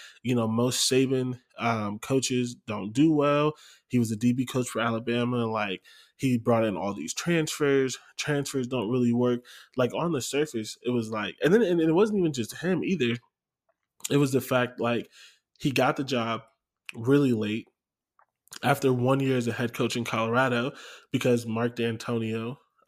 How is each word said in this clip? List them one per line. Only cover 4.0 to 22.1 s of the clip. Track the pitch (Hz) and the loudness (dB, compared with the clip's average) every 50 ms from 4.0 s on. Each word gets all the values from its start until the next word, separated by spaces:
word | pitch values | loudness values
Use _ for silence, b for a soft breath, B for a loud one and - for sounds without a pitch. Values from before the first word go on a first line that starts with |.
was | 117 110 | 0 0
a | 113 | 0
D | 104 117 123 123 | 0 2 2 2
B | 127 131 | 2 -2
coach | - - 127 123 - | -2 -2 -4 -4 -2
for | - 110 | -4 -2
Alabama. | 113 117 117 113 120 123 117 120 120 120 123 123 117 | -2 -2 -2 -2 -4 -2 -2 -2 0 0 0 -2 -2
Like, | 113 110 110 104 101 95 - b b b b b b b | -2 -2 -4 -4 -4 -6 -8 b b b b b b b
he | _ - 131 123 | _ -2 0 0
brought | 120 110 123 120 113 113 | 0 2 2 2 4 4
in | 110 98 | 2 0
all | 85 87 101 101 | -2 -4 -6 -6
these | - 76 - - | -6 -8 -8 -8
transfers. | - - 175 170 165 156 151 - - 151 143 139 139 135 131 123 - b b b | -6 -2 0 0 0 0 -2 -2 -2 0 2 4 2 2 0 -2 -8 b b b
Transfers | - - - 151 143 135 - - 135 127 | -8 -4 -2 -2 -2 -2 -2 -4 -4 -4
don't | 123 131 127 - 101 | -2 -2 -2 -2 0
really | 123 127 123 120 120 | 2 2 4 4 4
work. | 120 123 123 123 120 B B B B B B B | 4 2 2 0 0 B B B B B B B
Like, | 123 127 117 - | 0 0 0 0
on | 107 151 175 | -2 -2 -2
the | 165 135 | -2 -2
surface, | 110 - - 139 156 151 - 113 107 107 - - - | -4 -2 -2 -2 -2 0 -2 -6 -6 -8 -10 -8 -4
it | - | -2
was | 123 120 113 110 | -2 -2 -2 -2
like, | 110 107 104 90 - - - | -4 -4 -6 -6 -4 0 2
and | 147 180 | 4 4
then, | 233 233 | 6 4
and | 175 180 170 | 4 2 2
it | 160 160 156 | 2 4 4
wasn't | 175 214 226 208 202 | 4 4 4 2 2
even | 180 165 143 | 0 0 0
just | 127 110 - - | -2 -4 -6 -6
him | - - 175 190 156 82 | -6 -2 -2 0 0 0
either. | - 190 - 123 120 117 120 - _ _ _ _ _ _ _ _ _ _ _ _ _ _ _ - - | -2 0 0 0 0 -2 -4 -8 _ _ _ _ _ _ _ _ _ _ _ _ _ _ _ -4 0
It | - | 2
was | 143 143 135 127 | 2 4 4 2
the | 131 | 0
fact, | 120 - 135 123 123 120 - - | 0 2 2 2 2 0 -2 -2
like, | 113 117 120 110 - - B B B B B B B _ _ _ | -2 0 0 -2 -4 -6 B B B B B B B _ _ _
he | - 151 | -4 -2
got | 127 127 127 135 151 | 0 2 2 2 2
the | - 143 | 0 -2
job | 131 131 120 113 113 113 113 - _ _ _ _ _ _ _ _ - - | -2 -2 -2 -2 -2 -4 -6 -8 _ _ _ _ _ _ _ _ -18 -14
really | 127 120 117 139 143 143 131 123 | -6 0 2 4 4 4 4 2
late | 110 107 104 107 117 - - _ _ _ _ _ _ _ _ _ _ _ _ _ _ _ _ - - - | 2 0 -2 -4 -4 -6 -10 _ _ _ _ _ _ _ _ _ _ _ _ _ _ _ _ -14 -4 0
after | 123 143 139 - 135 127 | 0 0 2 2 2 2
one | 123 120 127 135 139 | 2 2 2 2 2
year | 139 131 131 | 2 2 0
as | 127 120 | 0 0
a | 117 110 | -2 -2
head | - 120 117 - | -2 -4 -4 -2
coach | - 131 113 - | -2 -2 -2 -2
in | 123 113 | -4 -4
Colorado | - - 113 113 113 117 123 131 131 123 120 120 131 B B B B B B B B - | -2 -2 -2 -2 0 2 2 2 2 2 0 -2 -4 B B B B B B B B -4
because | 127 - 131 123 120 110 | 0 2 2 2 2 0
Mark | 113 110 110 117 120 117 | -2 -2 -2 -2 -2 -2
D'Antonio, | - 117 117 113 110 - - | -2 -2 -2 -2 -4 -6 -4